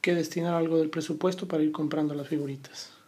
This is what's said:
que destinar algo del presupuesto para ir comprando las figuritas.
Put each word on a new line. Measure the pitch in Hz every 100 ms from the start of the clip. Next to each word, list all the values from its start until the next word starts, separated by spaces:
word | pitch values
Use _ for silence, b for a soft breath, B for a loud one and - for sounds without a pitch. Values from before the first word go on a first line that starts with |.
que | -
destinar | 175 160 - 170
algo | 170 165 165
del | 156
presupuesto | 160 156 151 185 185 190
para | 160
ir | 151
comprando | 156 156 156 151
las | 147 143
figuritas. | 156 143 139 135 - - -